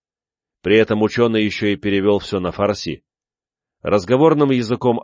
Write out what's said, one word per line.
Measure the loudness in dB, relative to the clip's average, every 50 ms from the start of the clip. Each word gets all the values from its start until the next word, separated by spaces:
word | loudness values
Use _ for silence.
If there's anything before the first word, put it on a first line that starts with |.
| _ _ _ _ _ _ _ _ _ _ _ _
При | -2 2 2 4
этом | 4 2 2 0
учёный | 0 0 2 2 0 2 2 0 0
ещё | -2 -2 -2 -2 -2
и | -2
перевёл | -2 -2 -2 0 0 2 2 0 0
всё | -2 -4 -6 -4
на | -4 -4
фарси. | -4 -2 -2 -2 -2 -4 -6 -10 -10 -10 _ _ _ _ _ _ _ _ _ _ _ _ _ _ _ _
Разговорным | -4 -2 0 0 0 2 2 2 4 4 2 2 2 0
языком | 0 -2 -2 -4 -4 -2 0 -2 -2 -2